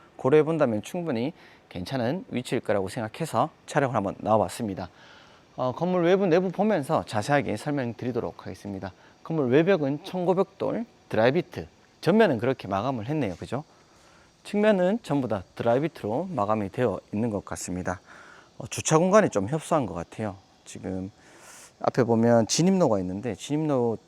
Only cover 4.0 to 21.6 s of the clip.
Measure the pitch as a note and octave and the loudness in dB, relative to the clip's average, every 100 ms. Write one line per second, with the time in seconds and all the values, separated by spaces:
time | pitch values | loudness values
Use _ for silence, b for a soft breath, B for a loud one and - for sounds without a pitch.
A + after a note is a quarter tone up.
4 | G2 - - A2 F2+ - A2 F#2+ F2+ B | -2 -2 2 4 2 -2 -6 -6 -10 B
5 | B B B B B - B2+ A#2+ F3+ F3+ | B B B B B -6 -4 -2 0 2
6 | E3+ F#3+ G3 E3 F#3 E3+ G#3 F#3+ C3+ D3 | 4 4 4 4 2 0 0 0 0 -2
7 | F2+ G#2+ G#2+ C#3+ F#2+ G#2 D3+ C#3+ A#2+ A2 | 0 -2 0 0 0 -4 -4 -4 -4 -6
8 | B2 A#2 G2+ - - F#2+ G2+ G2 F#2+ - | -4 -4 -4 -8 -14 -12 -10 -10 -10 -14
9 | b b - D#3+ B2+ C3+ E3+ F#3+ C#3 D3 | b b -6 -2 4 4 6 2 0 -4
10 | - F#3 F3 F#3 F#3+ - G#2+ G3+ A#3 _ | -6 -4 0 0 0 -4 -4 -4 -6 _
11 | - G#2 A#2 C#3+ - - D#2+ _ _ _ | -4 2 4 2 -2 -8 -14 _ _ _
12 | D#3+ G#3+ G#3+ A#2+ A#2+ C3 F#2 F#2+ B2 B2+ | 2 4 4 4 0 -2 -2 -2 -2 -4
13 | G#2+ D#3 A2 E2 F#2 A#2+ - b b b | -4 -2 -2 -4 -6 -8 -8 b b b
14 | b b b b - G#3 G#3 G3 F3+ A#3 | b b b b -6 2 4 4 4 0
15 | - C#3+ B2 G#2 - - A#2 B2 D#3+ - | 0 -2 0 -4 -6 -2 2 2 0 -4
16 | G2+ A#2+ F#3+ C#3+ G2+ A2 G2 - B2 F#2 | -4 -4 -4 -2 0 0 -2 -2 -2 -2
17 | - G#2 A#2 G2+ - E2+ - F2+ F2+ F#2 | -4 -4 -2 -4 -6 -10 -6 -6 -4 -6
18 | B B B B B - C3 - - D#3 | B B B B B -16 -12 -6 2 4
19 | F3+ G#3+ E3+ - G2 D#3 - E3 G#2+ F2 | 6 6 4 2 -2 -4 0 0 0 -6
20 | E2 - A2 F#2+ _ _ - G#2+ G2+ F#2 | -10 -8 -8 -8 _ _ -18 -12 -8 -6
21 | F#2+ - B B B B | -8 -12 B B B B